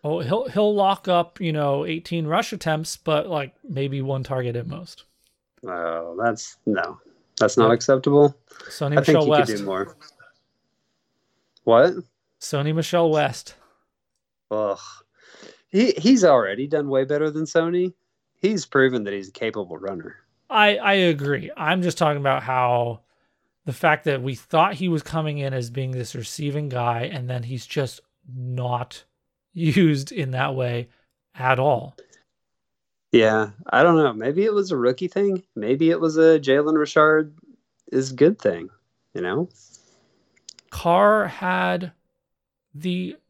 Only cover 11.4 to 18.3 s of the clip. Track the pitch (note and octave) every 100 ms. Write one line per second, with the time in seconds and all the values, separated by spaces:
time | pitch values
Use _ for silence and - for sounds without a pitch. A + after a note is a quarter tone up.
11.4 | _ _ - A#2 E3 F#3 - _ _ _
12.4 | - C#3+ D3 D#3+ D#3 F3 E3+ D#3 C#3+ B2+
13.4 | - - _ _ _ _ _ _ _ _
14.4 | _ G#2+ G#2+ F#2+ - - _ _ _ -
15.4 | - _ _ F#3+ B3 - F3 C4 F3 C3
16.4 | G2 G#2 C#3+ D3+ C#3+ C3+ C3+ D3 D#3 D3+
17.4 | D#3+ E3+ E3 F3+ F3+ - _ _ _